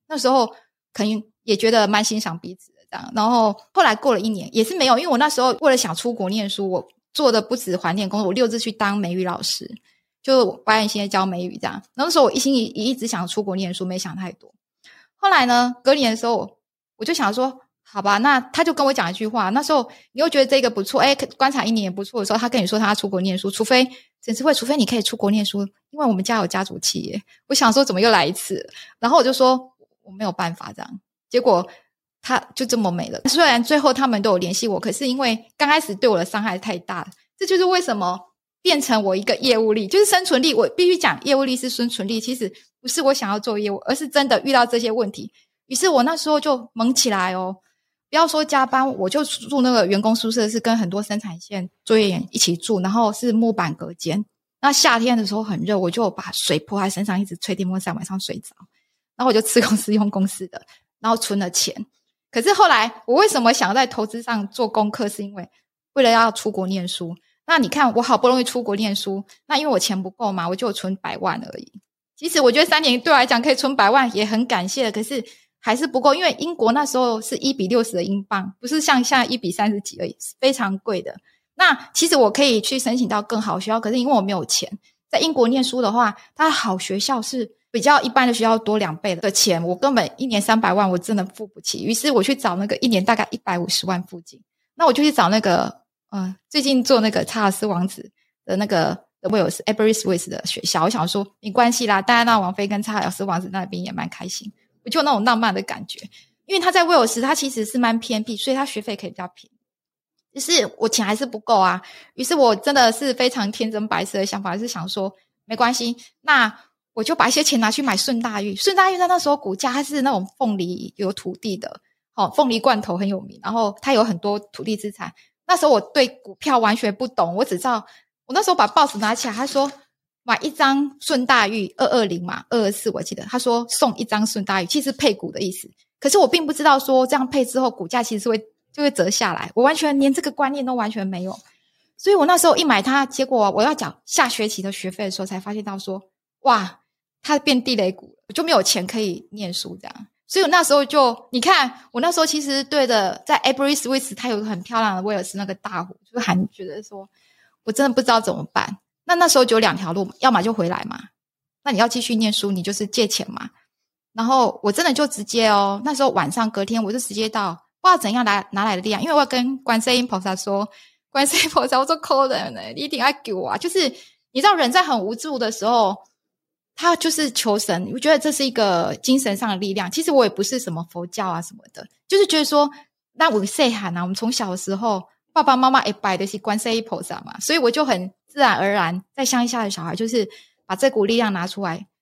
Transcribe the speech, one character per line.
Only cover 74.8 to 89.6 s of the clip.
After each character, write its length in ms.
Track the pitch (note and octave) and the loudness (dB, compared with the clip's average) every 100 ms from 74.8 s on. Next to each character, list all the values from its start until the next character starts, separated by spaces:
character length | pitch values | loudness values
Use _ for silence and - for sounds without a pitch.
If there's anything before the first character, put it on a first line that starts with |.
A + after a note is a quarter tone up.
| A3+ | -2
可 100 | G#3+ | -4
是 200 | G#3 C4+ - - _ _ | -6 -8 -8 -16 _ _
还 180 | - B3 | -2 0
是 100 | D4 | 0
不 140 | B3+ | 2
够， 140 | C4+ | 4
因 80 | D4+ | 4
为 120 | F4 - | 2 -2
英 160 | D#4 | -6
国 180 | E4+ A3+ | 0 0
那 140 | C4 C#4+ | 2 0
时 100 | B3+ | 0
候 240 | B3 A3 | 0 -2
是 160 | A3 C4 | -6 -4
一 160 | C4+ | -4
比 140 | C4+ F#3 | -2 0
六 160 | A#3+ | 0
十 80 | A3+ | 0
的 100 | F#3 | -2
英 180 | F#3+ G3 | -2 -4
镑， 300 | G3 G3+ F#3+ - | -2 -4 -6 -10
不 60 | B3 | -4
是 140 | D#4 | -2
像 220 | D#4 C4+ | 2 2
现 160 | A#3+ C4 | 4 2
在 80 | A#3 | 0
一 100 | B3 | -2
比 160 | F3+ | -4
三 180 | - G#3+ | -2 0
十 100 | G#3 | 0
几 180 | - - | -6 -10
而 60 | F3 | -10
已， 100 | - | -10
是 160 | - - | -16 -2
非 120 | C4 | 0
常 260 | C4+ G3+ G3 | 0 -2 -4
贵 240 | - F#3 | -4 -6
的。 120 | - - _ _ _ | -6 -14 _ _ _
那 360 | - F4+ C4+ - | 0 2 2 -2
其 160 | - E4 | -2 2
实 80 | D4+ | 4
我 140 | G#3+ | 4
可 120 | A3 | 4
以 180 | C#4 A3+ | 2 2
去 180 | - C4 | 0 -4
申 180 | - B3 | -2 -2
请 100 | A3+ | 0
到 140 | G#3+ | -2
更 200 | G#3+ A3+ | -4 -4
好 200 | G#3 F3+ | -4 -4
学 100 | G3 | -2
校， 80 | A3+ | -4
可 120 | A3 | -2
是 80 | B3 | -2
因 100 | B3 | 2
为 40 | |
我 80 | B3 | 2
没 120 | G3 | 0
有 120 | F#3+ C#3+ | -4 -2
钱。 320 | - - G#3 _ _ _ | -4 -4 -12 _ _ _
在 80 | - | 0
英 120 | D#4+ | 0
国 140 | C4+ A#3 | 2 2
念 160 | C4 | 2
书 200 | B3+ B3+ | 0 -2
的 100 | A3 | 0
话， 240 | A#3 A3+ G3+ - | 2 0 -2 -14
它 160 | - D#4 | -2 0
好 280 | C#4+ A3+ F#3 | 0 -2 -4
学 200 | - G3 | -4 -4
校 220 | G#3 B3+ | -2 -4
是 280 | G#3+ B3+ A3+ - _ | -4 -6 -6 -10 _
比 100 | A#3 | 0
较 200 | C#4 D4 | 4 4
一 80 | B3+ | 4
般 180 | B3 B3+ | 2 2
的 60 | |
学 100 | A3+ | 2
校 140 | A3 A3 | 2 2
多 220 | A3 G#3+ | 0 -2
两 180 | F#3 D#3+ | -2 -4
倍 180 | G#3 | -6
的 160 | E3+ A3 | -2 -2
钱， 320 | - - E3 | 2 2 2